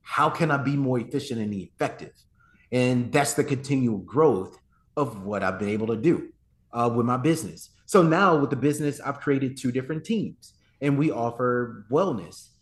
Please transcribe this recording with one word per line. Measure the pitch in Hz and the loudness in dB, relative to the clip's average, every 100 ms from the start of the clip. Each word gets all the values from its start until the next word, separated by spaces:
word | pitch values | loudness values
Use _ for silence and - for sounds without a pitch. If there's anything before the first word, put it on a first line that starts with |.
How | - - 151 | -4 0 0
can | 156 165 | 0 0
I | 139 | 0
be | 127 143 | 0 0
more | 135 127 | 0 0
efficient | 113 143 - 113 | -2 -6 -4 -4
and | 104 | -4
effective?" | 101 87 _ 135 - 78 _ _ _ _ _ _ | -6 -10 _ -6 -6 -18 _ _ _ _ _ _
And | 123 123 123 120 | 0 2 0 2
that's | 147 143 | 0 2
the | - | 0
continual | 143 131 131 139 123 101 | -2 -2 0 0 0 -2
growth | - 135 156 98 92 - _ _ _ - | -2 4 4 4 -4 -14 _ _ _ -4
of | 135 104 | -4 -4
what | 95 101 | -6 -2
I've | 95 95 | -2 -2
been | 104 | -2
able | 107 110 | -2 -2
to | 110 | 0
do, | 143 101 - _ _ _ _ | 2 2 -2 _ _ _ _
uh, | 117 120 117 | -2 0 2
with | 117 | 0
my | 123 | 0
business. | 139 160 101 80 - _ - | 0 0 -4 -12 -20 _ 2
So | 202 | 6
now | 165 165 196 156 | 6 6 4 4
with | 139 | 2
the | 135 | 2
business, | 143 147 147 135 | 0 0 -4 -4
I've | - 139 | -8 -4
created | - 139 131 131 | 0 0 0 -2
two | 127 | -4
different | 123 127 156 156 | -2 -4 -8 -2
teams, | 220 113 - - _ _ _ | -2 -4 -8 -20 _ _ _
and | 143 143 | 0 2
we | 156 | 2
offer | 113 117 117 123 123 120 110 104 | 0 -2 0 0 0 -2 -8 -2
wellness | 143 190 117 80 - - _ | 0 2 -2 -8 -18 -20 _